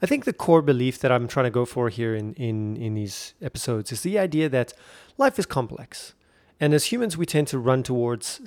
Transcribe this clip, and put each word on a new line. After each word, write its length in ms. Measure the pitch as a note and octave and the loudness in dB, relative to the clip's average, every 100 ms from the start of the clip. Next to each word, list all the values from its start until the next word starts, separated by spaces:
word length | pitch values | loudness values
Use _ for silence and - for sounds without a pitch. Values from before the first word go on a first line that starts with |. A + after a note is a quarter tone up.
I 40 | G3 | 0
think 200 | C#4+ B3+ | 0 -2
the 80 | |
core 280 | G3 - E3 | -2 4 6
belief 380 | C#3+ B2+ B2+ - | 6 2 0 0
that 140 | C3+ | 2
I'm 160 | B2 A#2 | 2 2
trying 160 | - B2 | 0 0
to 40 | |
go 140 | B2 | 0
for 240 | A#2+ - A#2+ | -2 -2 -2
here 260 | G2+ A#2 | -2 -2
in, 200 | A2 G#2+ | -2 -6
in, 420 | - A#2+ A2 G#2+ G#2+ | -6 -4 -2 -4 -4
in 200 | A2+ G#2+ | -4 -4
these 400 | G#2 - - - | -4 -8 -14 -12
episodes 520 | C#3+ - - A2+ G2+ | -10 -6 -4 -4 -4
is 80 | A2+ | -6
the 180 | F3+ G#3 | -2 0
idea 300 | F#3+ D3+ D#3 | 0 2 2
that 240 | B2+ A#2 - - - - - | 2 0 -6 -20 -20 -16 0
life 220 | C4+ B3+ | 2 2
is 60 | F#3 | -2
complex. 680 | C#3 A#2 - - - - - _ _ _ _ | -2 -2 -8 -14 -16 -18 -20 _ _ _ _
And 160 | D3 | 4
as 120 | D3 - | 4 2
humans, 320 | A#3 A#3 D#3+ | 0 -2 -2
we 80 | E3+ | 0
tend 240 | D3+ D3 | 0 0
to 100 | C3+ | 0
run 240 | A#2+ C3 | 2 2
towards 560 | B2+ B2+ A#2+ A#2+ - - | 2 0 0 -2 -6 -10